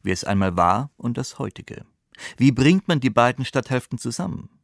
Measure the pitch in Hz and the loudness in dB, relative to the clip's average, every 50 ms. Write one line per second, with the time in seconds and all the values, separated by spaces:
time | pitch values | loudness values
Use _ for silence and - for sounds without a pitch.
0 | _ 98 95 - - - 101 98 95 95 87 90 87 87 95 110 139 147 _ _ | _ -4 -6 -4 -4 -2 0 0 0 0 2 2 2 4 2 2 -2 -6 _ _
1 | - 120 120 131 127 - - - 135 104 - - - - - - - _ _ _ | -8 -6 -6 -6 -8 -8 -8 -10 -10 -10 -10 -12 -16 -16 -16 -16 -18 _ _ _
2 | _ _ _ - - - - - 123 139 127 123 131 151 180 190 - - 170 143 | _ _ _ -18 -18 -18 -2 4 4 4 4 6 4 4 4 4 2 0 -2 0
3 | 120 131 104 117 120 123 123 - 127 - - 139 120 - 131 127 - _ - 117 | 0 2 2 4 2 2 2 -2 -8 -4 -4 -4 -2 -2 -4 -4 -4 _ -12 -8
4 | - 120 117 - 175 - - - - - _ _ | -8 -8 -8 -6 -8 -8 -10 -12 -14 -18 _ _